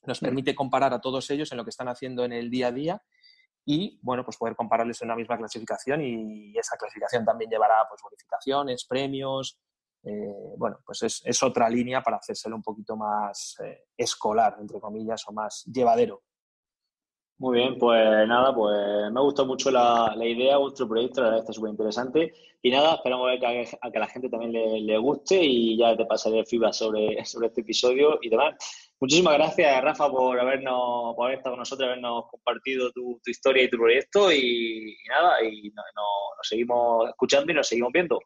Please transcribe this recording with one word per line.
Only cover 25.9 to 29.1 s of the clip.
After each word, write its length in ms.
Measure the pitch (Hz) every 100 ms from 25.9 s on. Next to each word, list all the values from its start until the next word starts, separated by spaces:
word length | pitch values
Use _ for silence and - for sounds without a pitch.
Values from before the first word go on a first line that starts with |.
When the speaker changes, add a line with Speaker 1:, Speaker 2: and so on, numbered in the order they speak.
| 113
Speaker 2:
te 100 | 113
pasaré 320 | 110 110 110
el 80 | 107
feedback 260 | 117 110
sobre, 520 | - 113 107 107 107
sobre 240 | - 120 117
este 140 | -
episodio 540 | 110 110 127 127 147 151
y 60 | 117
demás. 260 | 110 147 - - - - _
Muchísimas 340 | 131